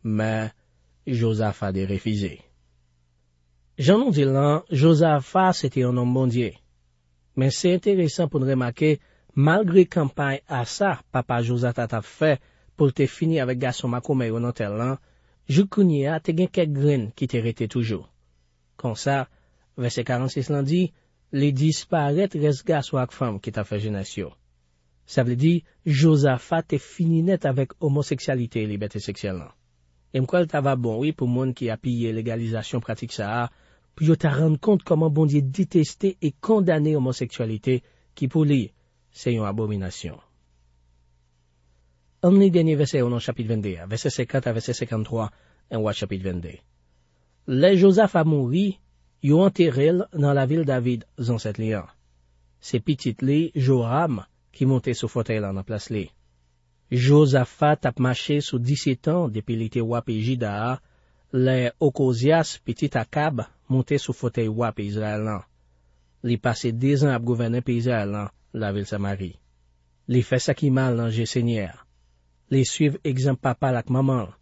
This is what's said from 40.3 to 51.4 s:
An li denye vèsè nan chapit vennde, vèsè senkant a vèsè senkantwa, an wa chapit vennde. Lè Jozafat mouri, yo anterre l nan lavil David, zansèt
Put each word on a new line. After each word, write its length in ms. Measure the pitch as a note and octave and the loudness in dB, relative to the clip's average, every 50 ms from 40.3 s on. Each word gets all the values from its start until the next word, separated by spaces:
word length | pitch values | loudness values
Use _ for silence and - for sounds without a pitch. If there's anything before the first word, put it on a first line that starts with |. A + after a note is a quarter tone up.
| _ _ _ _ _ _ _ _ _ _ _ _ _ _ _ _ _ _ _ _ _ _ _ _ _ _ _ _ _ _ _ _ _ _ _ _ _ _ - | _ _ _ _ _ _ _ _ _ _ _ _ _ _ _ _ _ _ _ _ _ _ _ _ _ _ _ _ _ _ _ _ _ _ _ _ _ _ 2
An 140 | F3+ F#3 G3 | 6 6 8
li 120 | G3 G3 E3+ | 6 6 6
denye 240 | F3 D#3+ D#3+ D#3 C#3+ | 4 4 4 2 2
vèsè 240 | D3 C3 - C#3+ | 0 0 2 0
nan 240 | B2 A#2+ A#2+ A#2 - | 0 0 -2 -4 -4
chapit 240 | - A#2+ - A#2 G#2+ | -6 -6 -6 -4 -2
vennde, 240 | A#2 A2 G2+ G#2 F#2 E2+ E2+ F#2+ | -2 -2 -2 -4 -8 -8 -8 -8
vèsè 240 | A2 A2 - C#3+ - | -8 -4 -4 -4 -4
senkant 320 | - B2+ - - C#3 B2+ B2+ | -4 -6 -2 -2 -4 -2 -2
a 60 | A2+ | -4
vèsè 240 | A2+ - - A#2+ - | -4 -4 -6 -6 -6
senkantwa, 540 | - A#2 A#2+ A2 G#2+ - A#2 A2+ A2 G#2 - _ _ _ _ _ _ _ - | -6 -6 -4 -6 -4 -4 -4 -6 -6 -6 -10 _ _ _ _ _ _ _ -6
an 80 | A2+ | -4
wa 160 | G#2+ G#2+ G2+ - | -2 -2 -2 -4
chapit 240 | - F#2+ G2+ F#2+ | -6 -6 -6 -6
vennde. 380 | F#2 F#2+ F2+ F2+ E2+ F2 F2 - _ _ _ _ _ _ _ _ _ _ _ _ _ _ _ _ _ - | -6 -6 -6 -6 -8 -10 -16 -18 _ _ _ _ _ _ _ _ _ _ _ _ _ _ _ _ _ -4
Lè 240 | C3 C3 D3 F#3 G3+ | 0 4 6 6 6
Jozafat 560 | F#3 F3+ G3 F#3 F#3+ A3 G3 - F3+ D#3 D#3+ | 8 8 8 8 6 4 4 4 2 2 2
mouri, 380 | D#3 C#3+ C3 A#2+ C3 F3 G3+ G3+ F#3 - _ _ _ _ _ _ _ _ - | 2 2 0 0 0 0 0 0 -2 -6 _ _ _ _ _ _ _ _ 0
yo 160 | C#3 D3 D#3+ | 2 4 6
anterre 480 | F#3 G3 F#3+ - F3 E3 B2 C3 C#3 D#3 F3 F3+ | 6 4 4 4 2 2 4 2 2 2 2 2
l 80 | F#3+ - - | -2 -4 -2
nan 240 | D#3+ C#3+ C#3+ C#3+ C#3 | 0 0 2 2 2
lavil 240 | C3+ B2+ D3+ E3 D#3+ | 2 2 0 0 0
David, 460 | C#3 C3+ B2+ A#2+ B2 B2 A2+ - _ _ - | 0 0 0 0 -2 -2 -4 -6 _ _ -6
zansèt 400 | A#2+ A2+ A#2+ A2 | -2 -2 -2 -2